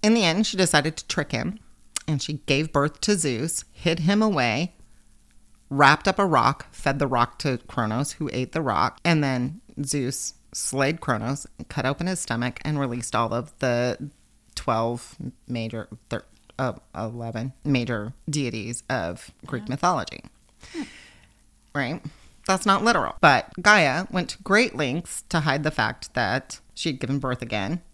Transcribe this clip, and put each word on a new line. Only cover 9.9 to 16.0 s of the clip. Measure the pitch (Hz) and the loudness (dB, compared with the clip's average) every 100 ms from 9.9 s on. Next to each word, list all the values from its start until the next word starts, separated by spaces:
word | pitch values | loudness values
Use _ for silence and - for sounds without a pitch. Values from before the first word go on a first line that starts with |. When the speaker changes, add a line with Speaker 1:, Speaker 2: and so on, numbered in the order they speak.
| 147 127 - - - _ | -2 -2 -4 -10 -12 _
Speaker 1:
slayed | - - 131 139 160 | -8 -4 0 0 0
Kronos, | - 113 120 139 - - - | -2 -2 -2 -6 -8 -16 -10
cut | - 131 | -4 -2
open | 139 170 | -2 -4
his | 185 | -4
stomach, | - 117 120 - | -4 -2 -2 -4
and | 151 151 | -4 -2
released | 139 120 120 120 | -2 -4 -4 -2
all | 117 | 0
of | 117 - - | -2 -6 -4
the | 131 120 123 - 143 _ _ _ _ | -2 0 0 -4 -8 _ _ _ _
twelve | - - 113 117 120 - - 131 - - | -10 -2 0 0 -4 -10 -12 -12 -14 -8
major, | 120 113 113 - 107 | -6 -6 -8 -10 -16